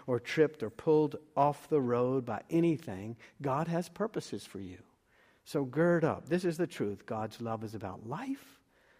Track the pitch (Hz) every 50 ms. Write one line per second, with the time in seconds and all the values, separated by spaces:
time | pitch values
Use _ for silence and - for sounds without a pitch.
0 | - - 127 117 - - - 160 151 143 147 - 147 - - - - 165 156 151
1 | 151 147 151 151 - - - 139 139 147 143 - - - 156 151 131 120 120 120
2 | 123 127 131 135 123 120 110 101 - - 160 165 170 170 156 131 - - 101 92
3 | 101 110 120 - - - _ - 139 139 131 143 165 170 170 165 180 - - -
4 | 202 220 - 160 - - - 101 - - - 95 98 90 90 87 - _ _ _
5 | _ _ _ _ _ _ _ _ _ - - 156 139 127 120 147 165 175 175 165
6 | 156 147 101 - - - 165 180 180 175 165 151 165 151 - - 120 104 101 95
7 | - - 117 110 110 110 - - 117 113 110 110 113 110 110 104 - 95 92 101
8 | 107 113 135 185 269 269 277 - - - - _ _ _ _ _ _ _ _